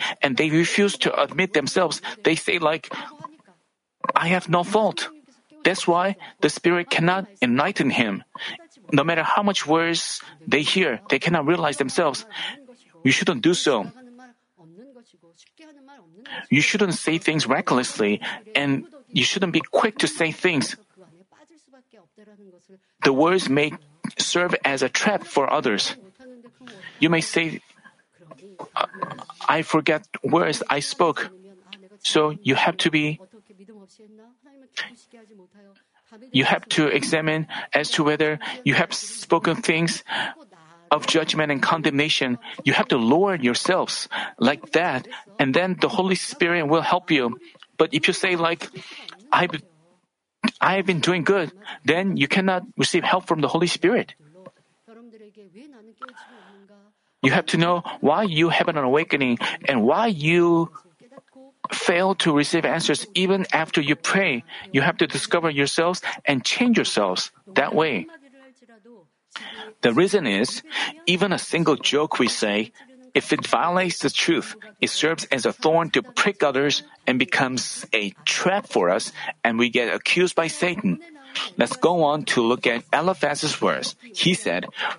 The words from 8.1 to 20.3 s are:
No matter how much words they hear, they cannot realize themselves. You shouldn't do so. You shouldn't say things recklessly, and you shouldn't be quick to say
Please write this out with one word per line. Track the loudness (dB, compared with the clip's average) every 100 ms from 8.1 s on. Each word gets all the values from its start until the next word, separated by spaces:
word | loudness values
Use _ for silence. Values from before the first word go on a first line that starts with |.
| -4 -10 -14 -12 -14 -18 _ -2
No | 0
matter | 2 0
how | 0 0
much | 0 0 0
words | 2 2 -2 -6 -10 -14 -18 -2
they | 0
hear, | 0 0 0 -2 -2
they | -2
cannot | 0 0 2
realize | 0 0 -2
themselves. | -2 0 0 -2 -8 -10 -10 -12 -18 -20 _ _
You | 0
shouldn't | 0 0 2 2
do |
so. | 2 2 0 -2 -12 -20 -20 -20 _ _ _ -20 -20 -20 -20 _ _ _ _ _ _ -20 -20 -20 -20 -20 -20 -16 -14 -2
You | 2
shouldn't | 2 2 0 -2
say | -2 -2
things | 0 0 0
recklessly, | -2 0 0 0 0 0 0 -4 -12 -4 -2
and | 0 -2 -4 -18 -6
you | -2
shouldn't | 0 0 0
be | 0
quick | 0 0 0 0
to | -2
say | 0 -4